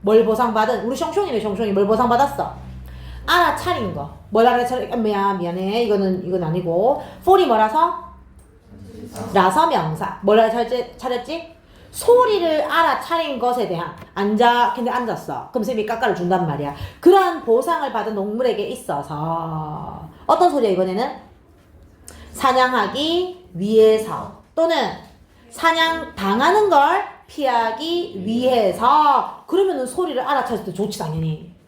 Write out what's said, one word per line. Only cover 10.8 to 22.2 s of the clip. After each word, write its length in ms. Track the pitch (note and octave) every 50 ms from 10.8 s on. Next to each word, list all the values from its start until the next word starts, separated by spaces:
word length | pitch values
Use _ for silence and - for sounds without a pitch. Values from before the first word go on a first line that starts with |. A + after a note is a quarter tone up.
| - - - - - B3+ B3 A#3 - - D#4 E4 - - - - _ _ - - - -
소리를 720 | - - - - A#4+ B4 B4+ A#4 G#4+ G4 E4+ E4 D#4 D4+ D4 D4+
알아차린 680 | C#4+ E4 E4 D#4 C4+ - - - E4+ E4+ D#4+ D4 C4+ A#3+
것에 280 | A#3 B3 B3 B3 G#3+ F3+
대한. 260 | F3+ D3+ E3+ E3+ - - - - -
앉아, 600 | F#3 G3 G#3 G#3+ G#3 A#3+ A#3+ A#3+ A#3+ B3 A#3+ A#3+
근데 140 | B3+ A#3 A#3+
앉았어. 580 | A3+ B3 A#3+ A3+ F#3 - - - C#3+ A#2+ - -
그럼 140 | - B3+ G#3
쌤이 220 | G#3+ B3+ G#3+ G#3
까까를 280 | G#3+ A#3 A3+ B3+ A3+ F3
준단 320 | E3+ F3 F3 F#3 F3 F3
말이야. 280 | D#3 C#3+ C3+ D3 C#3+ C#3+ - - - - -
그러한 440 | - E4+ F#4 G4 F#4+ F4+ E4+ D4+ -
보상을 460 | A#3 A3+ A#3+ C4+ E4+ E4 D#4 D4 C4+
받은 220 | - - - A3 G#3+
동물에게 500 | G3+ G3 G#3 G#3+ A#3 B3+ A#3+ A3 - G3+ -
있어서. 1400 | - - - - D#3+ C#3+ C#3+ - D#3+ D3 D#3 E3 E3 E3 E3 D#3+ D#3+ D#3 D#3 D3+ D#3 D#3 - - - D2+ D2+ - - - -
어떤 240 | - D#4 D#4+ F4+ F4
소리야, 200 | C#4+ C#4+ A#3 G#3
이번에는? 380 | F#3 F3+ F#3+ F#3+ F#3 G3+ B3 C#4+ C#4 - - - - _ _ _ _ _ _ _ _ - - - _ _ - - - -